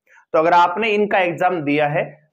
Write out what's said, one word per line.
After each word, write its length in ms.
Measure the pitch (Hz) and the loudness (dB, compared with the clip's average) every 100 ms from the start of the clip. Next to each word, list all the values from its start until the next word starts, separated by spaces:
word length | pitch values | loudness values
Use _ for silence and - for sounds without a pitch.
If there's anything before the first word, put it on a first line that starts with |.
| _ _ _ | _ _ _
तो 60 | 165 | 0
अगर 140 | 165 | 2
आपने 360 | 175 175 180 226 | 4 2 0 -2
इनका 300 | 208 208 208 | 0 0 0
एग्जाम 420 | 175 151 180 185 | 0 0 -2 -2
दिया 260 | 143 147 147 | -2 0 0
है 160 | 160 - - _ | -2 -6 -12 _